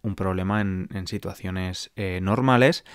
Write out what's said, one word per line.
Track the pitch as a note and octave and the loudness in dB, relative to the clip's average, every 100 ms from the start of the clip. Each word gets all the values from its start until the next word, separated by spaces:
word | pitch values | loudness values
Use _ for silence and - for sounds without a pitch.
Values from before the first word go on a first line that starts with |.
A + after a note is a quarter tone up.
un | A2 | -6
problema | F#2+ F#2+ F#2 F#2+ G#2 | -2 -2 0 0 0
en, | G2+ F#2 F2+ | 0 -2 -4
en | G2 F2+ | -8 -6
situaciones, | G#2 G2 G2 G2 F#2 F#2 F2+ - - | -6 -8 -8 -6 -4 -4 -6 -10 -6
eh, | G2 F2+ | -4 -2
normales. | F#2 A2+ C3 B2 C3 E3+ - | 0 2 4 6 6 4 -4